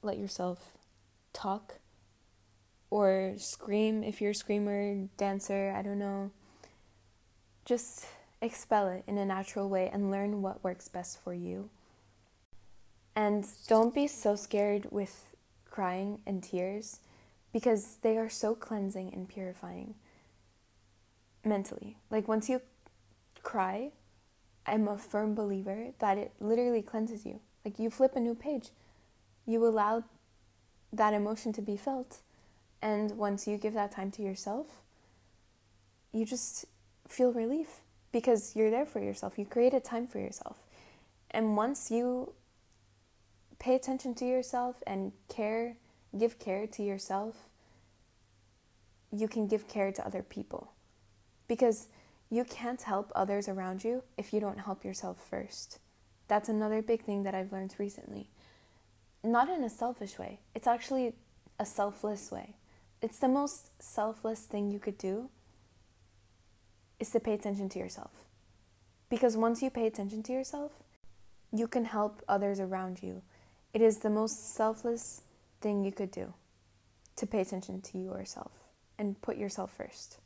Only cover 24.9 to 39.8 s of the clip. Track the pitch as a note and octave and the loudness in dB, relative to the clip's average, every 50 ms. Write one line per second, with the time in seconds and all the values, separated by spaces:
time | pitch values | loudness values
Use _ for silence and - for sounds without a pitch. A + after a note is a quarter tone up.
24.9 | G#3 G3+ - - - G#3 G#3+ G#3+ G#3+ G#3+ G#3+ G3+ G3 F#3+ F#3+ G#3 G3 G#3+ A#3 B3 | 2 -4 -6 -2 0 0 2 2 0 0 0 0 0 -2 -2 -4 -4 -4 -6 -10
25.9 | C#4 - - G#3 G3 G3+ G#3 - - - G#3 G#3 A3+ A#3 B3 B3 A#3+ A3+ G#3 - | -4 0 2 2 4 2 0 -6 -8 -6 2 2 4 4 4 4 4 2 0 0
26.9 | - A3 A3 A3+ A#3 G#3 G#3+ - - G#3+ - _ _ _ _ G#3+ G3+ - A3 A3+ | -2 -2 -2 -2 -4 -6 -8 -10 -10 -10 -14 _ _ _ _ -8 -4 -2 -2 -2
27.9 | A3 - C4 C4 - C#4 A#3 A#3 A#3 A#3 - D4 D4+ B3+ - - - - - - | 4 6 6 6 6 4 0 0 0 -2 -2 -2 -2 -2 -4 -8 -20 -20 -20 -20
28.9 | - - _ _ _ _ _ _ _ _ _ - A3+ A3+ A3+ A#3 A3 A3 G#3 G#3 | -20 -20 _ _ _ _ _ _ _ _ _ 2 4 6 6 6 6 6 4 4
29.9 | A3 A#3 A3+ - - - _ _ _ _ _ - _ _ _ _ _ - - _ | 4 2 0 -4 -14 -20 _ _ _ _ _ -20 _ _ _ _ _ -20 -16 _
30.9 | - G#3+ A3 G#3 G#3+ G#3 G#3 G#3 A3 G#3+ - A#3 G#3+ - G3+ G#3+ G3+ G3+ - C#4+ | 2 4 6 6 6 4 2 2 0 -2 -2 -4 -2 -2 -2 -2 -4 -2 -2 -2
31.9 | C4+ C4 B3+ B3+ - - - _ _ _ - - _ _ _ _ _ _ - G#3+ | -2 -2 -4 -8 -12 -20 -20 _ _ _ -20 -20 _ _ _ _ _ _ 0 0
32.9 | G#3+ G#3 G#3+ G#3+ G#3 A3 G#3 G3+ G3+ G3+ - - G#3 G#3 G#3 G#3+ G#3+ A3 G3+ G3+ | 2 2 2 0 0 0 0 0 0 0 0 -2 -2 0 0 0 0 2 0 0
33.9 | G3+ - F#3+ G3 G3 - G#3+ G3 F#3+ G3 - G3+ G3+ B3 D#4 - - - - _ | -2 -4 -6 -6 -4 -4 -4 -4 -4 -4 -4 -4 -4 -4 -4 -8 -12 -20 -20 _
34.9 | _ _ _ _ - _ _ _ - _ - _ _ _ _ _ _ _ _ _ | _ _ _ _ -20 _ _ _ -20 _ -20 _ _ _ _ _ _ _ _ _
35.9 | _ _ _ _ - A3 A3+ A3 B3+ B3 - - - - - - - _ _ - | _ _ _ _ -2 -2 0 0 -2 -4 -4 -4 -6 -8 -12 -12 -18 _ _ -20
36.9 | _ _ _ - - - B3+ B3 A#3+ A#3+ A3+ A3+ C#4 D#4 D#4+ - - - - _ | _ _ _ -16 2 4 4 4 4 4 0 0 0 0 -2 -4 -8 -20 -20 _
37.9 | _ - _ - - A#3 A3+ B3+ A#3 G#3+ G#3 - - G#3+ A3 G#3+ A3 A#3+ D4 D4 | _ -20 _ -2 -2 2 6 6 6 6 4 -2 2 4 4 6 6 4 0 0
38.9 | - A3 G3+ G3+ G3 - - G3 - - G3+ G3+ - A#3+ A#3+ B3+ C4+ C4 | -2 -4 -4 -4 -4 -4 -6 -6 -4 -6 -6 -2 4 6 6 6 6 4